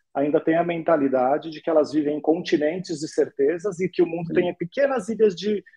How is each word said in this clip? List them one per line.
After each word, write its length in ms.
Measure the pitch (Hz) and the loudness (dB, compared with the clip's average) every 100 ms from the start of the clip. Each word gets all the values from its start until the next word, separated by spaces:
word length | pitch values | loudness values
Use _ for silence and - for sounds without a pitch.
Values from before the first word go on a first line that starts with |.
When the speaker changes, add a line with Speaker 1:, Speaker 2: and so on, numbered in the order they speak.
| _ | _
Speaker 1:
ainda 260 | 139 147 151 | -4 0 2
têm 160 | 160 165 | 2 0
a 80 | |
mentalidade 840 | 170 170 156 156 139 127 127 151 160 | 0 -2 0 2 2 2 2 0 -4
de 100 | 151 | -10
que 80 | - | 0
elas 220 | 156 135 | 2 2
vivem 260 | 151 147 151 | 0 0 -2
em 40 | |
continentes 800 | 156 170 170 156 151 185 185 147 | 0 0 2 0 0 -2 -6 -8
de 80 | 151 | -6
certezas 720 | - 131 - 139 170 202 170 | -2 -2 2 0 0 -4 -4
e 100 | 185 | -4
que 120 | - | 0
o 40 | 170 | 0
mundo 220 | 170 170 | 0 -4
Speaker 2:
Sim. 60 | 180 | 0
Speaker 1:
tem 200 | 175 165 | 0 -2
pequenas 540 | 175 254 277 262 185 | -6 -2 0 0 -4
ilhas 260 | 214 220 170 | 2 2 2
de, 280 | 208 202 - | -4 -4 -6